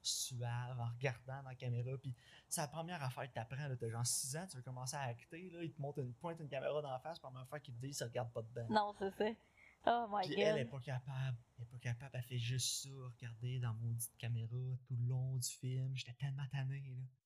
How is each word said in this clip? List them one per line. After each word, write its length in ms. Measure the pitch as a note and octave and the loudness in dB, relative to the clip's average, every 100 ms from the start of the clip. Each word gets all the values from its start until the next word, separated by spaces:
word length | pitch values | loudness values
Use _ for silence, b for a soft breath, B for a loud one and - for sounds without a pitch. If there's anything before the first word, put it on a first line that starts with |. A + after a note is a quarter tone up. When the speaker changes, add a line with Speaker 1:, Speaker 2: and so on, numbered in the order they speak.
Speaker 1:
suave, 800 | - - - A#2+ A#2+ A#2+ B2 B2+ | -2 0 -2 -2 -2 -2 -2 -2
en 60 | A#2+ | -2
regardant 520 | A#2+ C#3 A#2+ C3 C3+ | 0 -2 -2 -8 -8
dans 60 | B2+ | -8
la 40 | |
caméra. 420 | B2 B2+ A#2+ B2 C3 | -4 0 0 0 -2
Puis 180 | C3+ B2 B B B | -4 -8 B B B
c'est 140 | - | -2
la 40 | D3 | -2
première 340 | D#3+ E3 F3 | -2 -2 0
affaire 280 | C3 B2+ C3 | 0 -2 -4
que 60 | |
t'apprends, 340 | A#2+ A2+ C3 D3 | -4 -4 -2 -2
là, 80 | B2 | 0
t'as 120 | A2+ | 0
genre 140 | A#2 | 2
six 320 | B2 - C#3 D3+ | 2 2 0 -2
ans, 80 | F#3 | -4
tu 60 | B2+ | -8
veux 60 | |
commencer 320 | C3 B2+ C3 D3 | -8 -6 -4 -2
à 60 | |
acter, 460 | C3 A#2 - E3 F#3 | -2 -2 -8 -10 -10
là, 120 | E3+ | -4
ils 100 | E3 | -6
te 80 | - | -2
montrent 200 | C#3+ D3 | -4 -2
une 120 | B2 | -4
pointe, 260 | A#2+ E3+ E3 | -4 -6 -4
une 80 | D3 | -4
caméra 340 | C3+ C3+ D3 | 0 2 2
d'en 160 | C#3+ B2+ | 2 -4
face, 220 | D#3 E3+ | -4 -8
puis 60 | C3+ | -8
la 20 | |
première 180 | B2+ B2+ | -10 -8
fois 120 | D3+ | -8
qu'ils 140 | C#3 | -6
te 60 | A#2 | -6
disent, « 100 | C3+ C#3+ | -4 -2
Ils 20 | |
se 60 | |
regardent 280 | A#2+ B2 A#2 | 0 0 0
pas 100 | A#2 | -2
dedans. » 240 | A2+ A#2 A2+ | -4 -4 4
Speaker 2:
Non, 220 | G#3+ G#3 G3+ | 4 4 0
c'est 140 | G3 | -2
ça. 180 | - G#3+ A3+ B B B B - | 4 2 2 B B B B 6
Oh 180 | A#3+ A3+ | 6 4
my 160 | G#3 F3+ | 2 2
Speaker 1:
Puis 80 | |
Speaker 2:
God. 100 | F#3+ G3+ | 6 8
Speaker 1:
elle 120 | D#3 | 6
est 60 | |
pas 160 | A#2 C3 | 2 -2
capable, 560 | C#3 B2+ C3 C3 C3 A#2+ - - | -2 -2 -2 -2 0 0 -6 -12
elle 40 | |
est 40 | A#2+ | -10
pas 80 | B2 | -4
capable, 320 | B2 A#2 C3+ | -2 -2 -2
elle 80 | B2 | -6
fait 140 | - B2 | -2 0
juste 440 | A#2 C3 - - | 2 4 2 0
ça, 60 | C3+ C3+ B2+ A#2 | -4 -8 -10 -8
regarder 440 | A#2+ A2+ B2 B2+ | -10 -4 0 2
dans 80 | A#2+ | 2
la 60 | |
maudite 360 | A2+ A#2 A#2 - - | 2 0 0 -2 -2
caméra 380 | A#2 A#2 A2+ B2 B2+ B2+ | 2 2 2 0 0 -2
tout 120 | - B2 | 0 2
le 80 | A#2+ | 4
long 280 | B2+ C3 C3 | 4 4 2
du 120 | - | 0
film. 440 | - B2+ C3 C3+ | 0 0 0 0
J'étais 200 | C3 B2+ | -2 -4
tellement 280 | A#2+ C#3+ C3+ C3+ | -4 -2 0 -2
tanné, 300 | C#3 C3 C#3 | 0 0 -2
là. 220 | C3+ B2+ C3 - | -4 -6 -8 -10